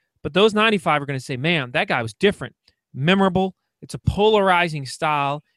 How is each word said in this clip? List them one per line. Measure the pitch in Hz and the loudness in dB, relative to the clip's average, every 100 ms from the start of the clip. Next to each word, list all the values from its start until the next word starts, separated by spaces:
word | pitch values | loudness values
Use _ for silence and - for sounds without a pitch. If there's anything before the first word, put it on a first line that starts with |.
| _ _ | _ _
But | 156 | -4
those | 160 220 | 2 2
ninety-five | 208 220 208 170 147 | 2 0 0 0 -2
are | 143 | -2
gonna | 135 | -8
say, | - 127 | -6 -4
"Man, | 156 170 123 | -2 -2 -2
that | 147 196 | -4 -2
guy | 147 | -4
was | 113 | -4
different, | - 196 - 131 - _ _ _ | 0 0 0 -8 -16 _ _ _
memorable." | 131 147 196 190 180 190 - _ _ | -4 0 2 2 2 -4 -6 _ _
It's | - - | -16 -6
a | |
polarizing | - 190 214 214 190 175 175 151 131 | -4 2 2 4 4 2 0 -4 -10
style, | - 156 147 139 147 - | -6 -2 -2 -2 -4 -10